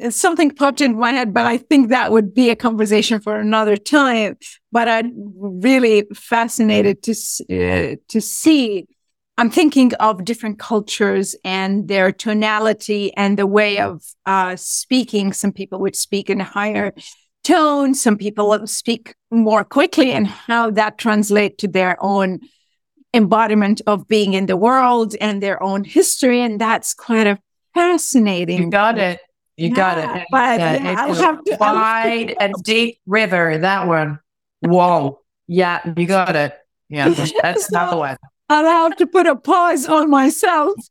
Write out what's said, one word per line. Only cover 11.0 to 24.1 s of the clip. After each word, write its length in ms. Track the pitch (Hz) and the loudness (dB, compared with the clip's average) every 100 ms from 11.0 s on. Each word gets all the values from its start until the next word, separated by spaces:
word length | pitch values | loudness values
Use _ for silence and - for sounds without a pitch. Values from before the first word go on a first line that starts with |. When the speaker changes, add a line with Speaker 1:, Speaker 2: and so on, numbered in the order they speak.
| 202 196 196 - 185 | 0 0 -2 -6 -6
Speaker 1:
and 420 | 190 190 196 175 | -4 -2 -2 -2
their 240 | 196 185 | 0 0
tonality 1040 | 196 226 214 214 214 220 214 - 208 196 - | 0 -4 -2 0 0 0 -2 -4 -4 -4 -2
and 220 | 196 202 | 0 0
the 80 | 196 | 2
way 320 | 208 208 202 | 2 2 0
of, 240 | 202 165 - - 190 | -4 -6 -18 -12 -2
uh, 320 | 190 185 180 | -2 -2 -6
speaking. 720 | - - - 254 - 208 196 | -8 -8 -2 -2 0 -2 -4
Some 220 | - 196 | -2 -4
people 260 | - 190 190 | -6 -10 -6
would 160 | 196 - | -4 -4
speak 340 | - 202 196 | -6 -4 -4
in 120 | 196 | -4
a 40 | 185 | -4
higher 480 | 202 214 208 202 - - - _ _ - | -4 -4 -4 -6 -8 -20 -20 _ _ 0
tone, 480 | 339 302 285 277 | 2 2 2 0
some 240 | 269 233 208 | 0 0 0
people 500 | 208 214 208 214 214 | -2 -2 0 0 -2
speak 480 | - - 240 - - - | -8 -6 -6 -8 -20 -4
more 320 | 233 214 214 | 0 2 2
quickly, 480 | - 277 339 - 262 | 0 0 2 2 0
and 160 | - 202 | 2 -2
how 440 | - - 233 226 | -4 -4 -2 0
that 260 | 208 214 214 | 0 -2 -2
translates 580 | 226 214 208 208 202 - | -2 0 2 2 0 -2
to 100 | 202 | -4
their 260 | 185 185 - | 0 0 0
own 380 | 196 196 190 180 277 _ _ _ _ _ _ | 0 0 0 -4 -12 _ _ _ _ _ _
embodiment 680 | 233 190 220 220 214 202 220 - | 2 2 2 2 2 2 0 0
of 220 | 202 | -2
being 240 | - | 0